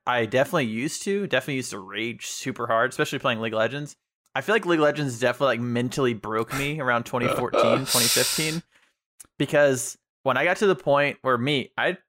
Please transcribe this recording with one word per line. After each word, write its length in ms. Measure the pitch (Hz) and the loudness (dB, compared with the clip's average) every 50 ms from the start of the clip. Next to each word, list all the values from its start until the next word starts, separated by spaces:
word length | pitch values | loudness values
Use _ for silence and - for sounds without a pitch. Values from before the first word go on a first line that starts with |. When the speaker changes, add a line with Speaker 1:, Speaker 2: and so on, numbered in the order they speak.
| - | -4
Speaker 1:
I 200 | - 123 120 113 | 0 0 0 0
definitely 400 | 107 123 127 139 - 180 160 127 | 2 2 0 2 2 2 0 0
used 360 | 110 110 117 131 160 - - - | 0 -2 -4 -4 -4 -6 -6 -4
to. 220 | 202 196 202 196 147 | -4 -2 -2 -2 0
Definitely 280 | 127 131 - 156 139 | -2 -2 -2 -2 -6
used 140 | 131 123 - | -4 -6 -6
to 80 | 104 101 | -10 -10
rage 480 | 92 95 98 107 113 120 113 - - | -12 -8 -6 -4 -4 -4 -6 -8 -12
super 400 | - - - - 139 117 - 113 | -12 -12 -8 -8 -8 -4 -4 -2
hard, 240 | 113 113 113 123 127 | 0 2 2 2 0
especially 300 | - - 151 - 151 131 | 0 -2 -4 -4 -4 -4
playing 200 | - 131 117 110 | -2 -2 -2 0
League 120 | 113 113 110 | -2 -2 0
of 40 | 110 | 0
Legends. 380 | 113 123 135 147 147 143 - _ _ _ _ _ _ _ - | 0 0 0 -4 -10 -10 -14 _ _ _ _ _ _ _ -8
I 60 | 135 | -6
feel 140 | 135 - 214 | -2 0 0
like 120 | 226 170 | 0 2
League 140 | 175 170 156 | 2 2 4
of 40 | 147 | 4
Legends 340 | 147 143 151 147 135 120 113 | 4 4 2 -2 -2 -2 0
definitely, 360 | 127 120 123 - 143 131 117 117 | 0 0 2 2 2 2 2 0
like, 20 | |
mentally 540 | 120 123 120 120 123 127 - 151 135 123 117 | -2 -2 0 0 -2 -2 0 0 2 2 0
broke 380 | 98 - 107 110 113 113 - 135 | -2 -4 -4 -2 -2 -2 -2 -4
me 260 | 139 139 143 151 156 | -4 -4 -4 -4 -4
around 240 | 131 127 120 117 - | -2 0 0 0 -2
twenty 240 | - - 120 123 127 | -2 -4 -2 0 0
fourteen, 340 | - - 123 - - 123 | 0 0 -2 0 2 2
Speaker 2:
<laughs> 240 | 117 113 - 135 135 | 4 4 2 0 0
Speaker 1:
twenty 200 | - - - 117 117 | -2 0 0 2 2
fifteen, 540 | - 123 131 - - - 156 156 156 170 - _ _ _ _ _ _ _ _ _ _ _ - _ _ - | 2 2 0 0 0 -2 -2 -2 -4 -6 -8 _ _ _ _ _ _ _ _ _ _ _ -20 _ _ -4
because 580 | 147 - 156 147 147 139 131 123 - - - _ _ _ _ _ - | -4 2 4 4 4 4 4 2 -2 -8 -10 _ _ _ _ _ -2
when 120 | 135 123 | 0 0
I 80 | 131 151 | 2 2
got 120 | 175 190 - | 0 2 2
to 80 | 220 | 4
the 100 | 190 175 | 2 2
point 420 | - - 147 139 143 143 139 - - | 2 2 2 4 4 4 0 -2 -2
where 160 | - 131 127 117 | 0 0 0 2
me, 340 | 123 143 151 131 104 - - 117 | 2 0 0 0 -2 -4 -4 -2
I 200 | 123 165 180 - _ | -2 -2 -2 -4 _